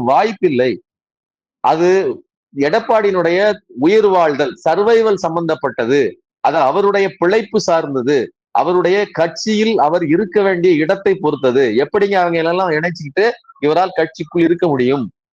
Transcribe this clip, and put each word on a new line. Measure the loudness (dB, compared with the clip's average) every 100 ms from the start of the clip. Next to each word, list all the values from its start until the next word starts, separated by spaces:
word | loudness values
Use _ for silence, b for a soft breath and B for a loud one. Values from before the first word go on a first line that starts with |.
வாய்ப்பில்லை. | 2 2 0 -2 -2 0 0 -4 _ _ _ _ _ _ _ _
அது | -2 0 2 2 -2 -6 _ _ _
எடப்பாடியினுடைய | -4 -2 0 0 0 0 0 0 0 0 -2 _ -2
உயிர் | 2 4 4
வாழ்தல், | 2 2 0 -4
சர்வைவல் | -4 -2 0 2 2 2 0
சம்பந்தப்பட்டது. | -2 -4 -4 -4 -4 -4 0 0 0 -6 _ _
அது | -2 0
அவருடைய | 0 2 0 0 -2 -2
பிழைப்பு | 0 0 0 -4
சார்ந்தது, | 0 -2 -2 -4 0 0 -2 _ _
அவருடைய | -2 0 0 2 0 -2
கட்சியில் | -2 -4 -4 -4 0 0 2
அவர் | 0 0 0
இருக்க | 0 0 0
வேண்டிய | 0 2 2
இடத்தை | 2 0 -2 -2
பொறுத்தது. | 0 -2 -2 0 2 2 0
எப்படிங்க | 0 0 0 0
அவங்க | 0 0
எல்லாம் | -2 -2 -2
இணைச்சுக்கிட்டு | -2 -4 -8 -6 -2 -2 -2 _ _
இவரால் | 0 0 0 -2
கட்சிக்குள் | -4 -6 -6 0
இருக்க | 0 2 0
முடியும்? | 0 0 -2 -4 -12 _